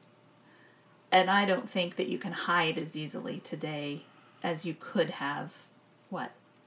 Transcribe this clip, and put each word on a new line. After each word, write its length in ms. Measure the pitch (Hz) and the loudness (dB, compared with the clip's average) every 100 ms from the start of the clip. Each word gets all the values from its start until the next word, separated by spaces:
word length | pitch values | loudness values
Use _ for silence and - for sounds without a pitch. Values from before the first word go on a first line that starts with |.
| - - - - - - - - - - - | -20 -20 -20 -20 -20 -20 -20 -20 -20 -16 4
And 180 | 185 185 | 6 8
I 160 | 202 196 | 6 4
don't 240 | 185 - | 2 0
think 260 | 190 175 - | -2 -2 0
that 100 | 185 | -2
you 100 | 180 | -2
can 140 | 180 | -4
hide 440 | 170 - 175 160 165 | -4 2 2 4 0
as 180 | 156 151 | -4 -6
easily 440 | 151 - - - | -6 -6 -6 -8
today 640 | - 156 156 151 147 143 - - - - | -8 -6 -4 -4 -4 -6 -10 -20 -20 -6
as 220 | 175 160 170 | -4 -2 -4
you 100 | 160 | -6
could 300 | - 202 151 | -2 0 2
have, 440 | - 139 - 156 - - - - - - | 0 -4 -4 -6 -12 -20 -20 -20 -20 -10
what, 220 | 180 127 - - - | -8 -8 -12 -20 -20